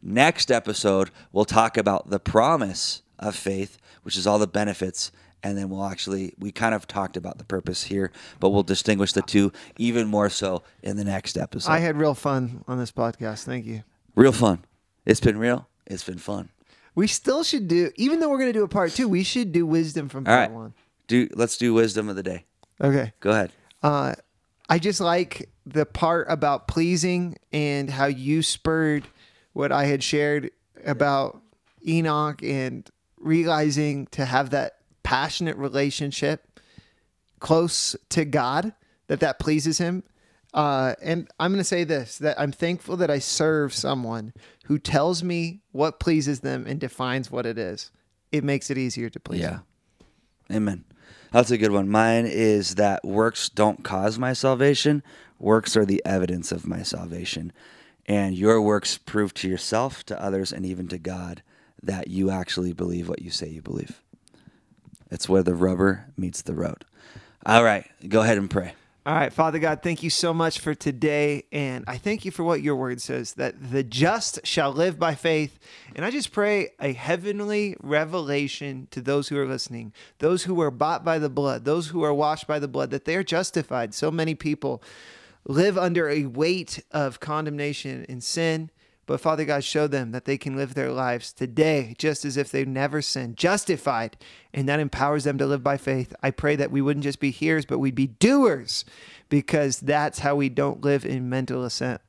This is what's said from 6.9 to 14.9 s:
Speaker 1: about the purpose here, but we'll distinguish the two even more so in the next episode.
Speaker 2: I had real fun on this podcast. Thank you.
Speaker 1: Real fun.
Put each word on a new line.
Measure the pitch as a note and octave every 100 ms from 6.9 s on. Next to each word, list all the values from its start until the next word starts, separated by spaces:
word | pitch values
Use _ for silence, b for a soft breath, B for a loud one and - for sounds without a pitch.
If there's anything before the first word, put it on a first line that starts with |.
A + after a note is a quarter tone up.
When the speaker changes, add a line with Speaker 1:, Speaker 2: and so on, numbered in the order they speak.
| G2+ F#2+ -
Speaker 1:
about | F2 -
the |
purpose | - F#2+ F2 F2+ -
here, | G2 F#2+ B B B
but | F#2
we'll | G2+
distinguish | F2 G2 - G#2 G2
the | -
two | F#2+ G#2 G2 B B -
even | A#2 A#2+ A2
more | G#2 G#2
so | - G2 F2+ b b
in | G2 G2+
the |
next | G2+ G2 - -
episode. | - A2+ -
Speaker 2:
I | D#3+
had | E3+ D3+
real | D3+ C3+
fun | D3 C3+ B2 B2+ -
on | B2+
this | A#2+
podcast. | - A#2 A2+ A2+ G#2+
Thank | - B2 A2
you. | A2 - _ _ -
Speaker 1:
Real | C3+
fun. | - A#2 F2 - _ _